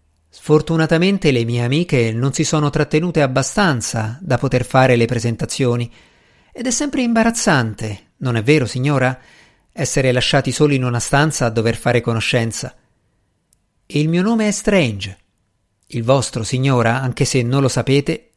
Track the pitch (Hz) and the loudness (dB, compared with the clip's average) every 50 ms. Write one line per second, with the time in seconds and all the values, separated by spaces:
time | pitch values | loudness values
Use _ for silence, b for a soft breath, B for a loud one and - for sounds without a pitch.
0 | _ _ _ _ _ _ - - - - 151 156 - - 165 160 160 156 170 160 | _ _ _ _ _ _ -20 -10 0 2 2 2 2 0 0 0 2 2 2 2
1 | 175 190 202 190 - 156 131 120 117 117 120 120 120 120 135 160 175 - 147 127 | 2 2 0 2 2 2 2 2 0 0 -2 -2 0 0 0 0 0 0 0 0
2 | 113 113 110 117 127 139 - - 156 - - 151 151 143 - 147 147 - - 156 | 2 0 0 -2 -2 -2 -2 -2 -2 0 0 0 0 0 0 0 0 0 0 0
3 | 165 180 160 165 143 131 127 139 131 - - 214 202 170 139 117 - - - 120 | 0 0 0 0 0 2 0 -2 -2 -2 0 0 0 2 0 0 -4 -4 -4 -4
4 | 110 110 117 139 - 165 123 - - 131 - 123 110 - - 131 131 127 123 117 | -6 -6 -8 -8 -4 -2 -2 0 0 0 0 -2 -2 2 2 4 4 4 4 2
5 | 117 113 127 117 107 120 113 - 160 - - - 135 123 120 120 117 117 b b | 2 0 0 -2 -2 -2 -4 -4 -6 -6 -4 -2 -2 -2 -2 -2 -4 -8 b b
6 | b b b b b b b b b b b - 240 262 240 - 294 285 - 269 | b b b b b b b b b b b -8 -4 -4 -2 -2 -4 -2 -2 -2
7 | 247 233 233 226 220 233 226 - - - 165 131 117 110 101 - 113 107 101 - | 0 2 2 2 2 2 0 0 0 2 2 2 0 -2 -4 -6 -8 -8 -8 -10
8 | - _ _ _ - 131 117 113 107 131 156 151 127 107 - 127 131 147 147 135 | -14 _ _ _ -4 -2 -2 0 2 4 4 4 2 0 -2 -2 -2 0 0 0
9 | 127 127 131 b b b b b b b b b b b _ - 143 - - 147 | 0 0 -2 b b b b b b b b b b b _ -6 -6 -2 0 0
10 | 131 131 123 123 - - - 139 131 135 123 - 151 147 143 131 127 123 117 117 | 2 2 2 2 0 2 0 0 0 0 0 2 2 2 2 0 0 -2 -2 -4
11 | - - - 143 151 160 143 - 139 117 110 117 110 117 110 - - - 120 120 | -2 0 2 2 2 2 0 0 -2 0 0 0 0 0 -2 0 0 0 0 2
12 | 113 120 113 113 - - - 123 113 113 110 - - 127 - _ _ _ _ _ | 0 0 -2 -2 -2 0 0 0 -2 -2 -4 -8 -10 -10 -12 _ _ _ _ _
13 | _ _ _ _ _ _ _ _ _ _ _ _ _ _ _ _ _ - - 147 | _ _ _ _ _ _ _ _ _ _ _ _ _ _ _ _ _ -6 -2 -2
14 | 151 160 170 175 185 220 233 220 214 208 196 - - 214 208 190 151 117 104 98 | 0 0 0 0 0 0 0 0 0 0 -2 -2 0 0 2 2 2 0 -2 -6
15 | 98 98 95 - _ _ _ _ _ _ _ _ _ _ _ _ _ _ - 123 | -8 -10 -12 -16 _ _ _ _ _ _ _ _ _ _ _ _ _ _ -8 -2
16 | 113 120 135 135 127 - - 123 110 - 131 127 131 139 131 123 113 113 120 131 | 0 2 2 2 2 -2 -6 -6 -4 -4 -2 0 0 2 2 2 2 2 0 0
17 | 135 131 123 - 139 - - 131 120 120 131 139 139 123 - 131 120 - 135 139 | -2 -4 -2 -2 -2 0 0 0 0 0 2 2 2 2 0 0 0 2 0 0
18 | 139 - 165 - - _ _ | 0 0 -4 -6 -10 _ _